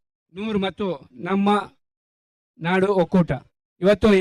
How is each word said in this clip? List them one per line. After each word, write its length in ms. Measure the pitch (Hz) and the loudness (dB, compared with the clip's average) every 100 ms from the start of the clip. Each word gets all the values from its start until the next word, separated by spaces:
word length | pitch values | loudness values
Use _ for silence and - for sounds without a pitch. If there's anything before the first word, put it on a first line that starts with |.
| _ _ _ | _ _ _
ನೂರ್ 240 | 175 220 208 190 | -12 -6 -4 -4
ಮತ್ತು 200 | - 196 147 - 123 175 | -6 -6 -6 -12 -12 -4
ನಮ್ಮ 200 | 196 202 208 185 _ _ _ _ _ _ _ _ - | -2 0 0 -4 _ _ _ _ _ _ _ _ -10
ನಾಡು 280 | 165 185 190 196 | -4 0 0 0
ಒಕ್ಕೂಟ 300 | 165 185 160 127 - _ _ - | 2 2 0 -4 -10 _ _ -2
ಇವತ್ತು, 260 | 180 208 226 196 | 0 2 4 4